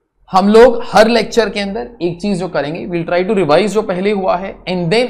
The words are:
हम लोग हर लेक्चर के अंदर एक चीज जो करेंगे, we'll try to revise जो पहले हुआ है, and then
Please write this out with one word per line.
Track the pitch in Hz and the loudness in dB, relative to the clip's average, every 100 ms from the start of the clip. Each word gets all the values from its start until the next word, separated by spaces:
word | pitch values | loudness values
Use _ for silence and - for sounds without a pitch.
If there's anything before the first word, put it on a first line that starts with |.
| _ _ _ | _ _ _
हम | 185 196 | 0 4
लोग | 214 247 - | 6 6 4
हर | - 196 220 | 0 2 4
लेक्चर | 233 202 233 208 | 2 0 0 -2
के | 202 | -2
अंदर | 196 208 240 - | -8 -8 -12 -6
एक | 170 170 | -6 -4
चीज | 208 185 | -4 -4
जो | 180 | -4
करेंगे, | 165 143 170 214 | -4 -6 -8 -6
we'll | 175 165 | -6 -2
try | 175 185 | -2 0
to | 208 | 0
revise | 156 160 208 | 2 2 2
जो | 208 | -2
पहले | 202 180 196 | -4 -4 -2
हुआ | 202 190 180 | -2 -2 -4
है, | 196 - | -6 -12
and | - 180 170 | -8 -4 -2
then | 214 | -2